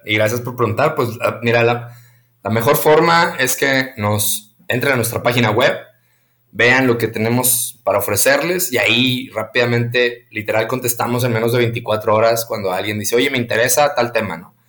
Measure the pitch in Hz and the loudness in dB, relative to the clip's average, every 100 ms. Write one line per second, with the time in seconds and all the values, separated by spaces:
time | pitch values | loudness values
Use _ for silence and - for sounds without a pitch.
0 | - 107 107 120 120 120 113 107 147 151 | -4 0 0 -2 -6 -2 -2 0 0 0
1 | 120 107 - 107 117 117 117 117 - - | -4 -2 -4 -2 0 2 2 0 -6 -18
2 | - _ _ _ 101 110 117 143 156 156 | -20 _ _ _ -4 0 2 2 4 4
3 | 170 170 156 135 127 - 139 135 131 - | 6 4 2 0 -2 0 0 0 -2 -4
4 | 104 104 - - - _ - 123 131 131 | -2 0 -2 -4 -8 _ -6 -2 0 0
5 | 113 - 123 120 113 107 147 - - _ | -2 -2 -2 0 2 2 0 -2 -10 _
6 | _ _ _ _ _ - 120 127 131 117 | _ _ _ _ _ 0 4 4 4 2
7 | 110 104 110 123 - - - - - 98 | 0 0 0 0 0 -2 -4 -6 0 0
8 | 98 101 131 143 160 180 - 117 101 113 | 0 0 2 2 0 -2 -2 0 2 2
9 | 127 123 - 107 110 123 120 120 120 127 | 2 -2 -4 -8 -4 -2 0 0 0 0
10 | 120 120 _ 110 104 107 113 127 120 - | 0 -2 _ -8 -2 -2 -2 -2 -4 -2
11 | 110 120 123 113 117 123 113 117 - 107 | -2 0 0 0 0 2 0 -2 -4 -2
12 | 110 107 113 117 - 110 95 92 101 104 | 0 2 2 2 -4 -6 -4 -4 -4 -4
13 | 101 117 135 131 117 110 123 151 147 - | -2 0 0 -2 -2 0 2 2 2 0
14 | 120 - 107 82 - _ | -2 -2 -4 -8 -14 _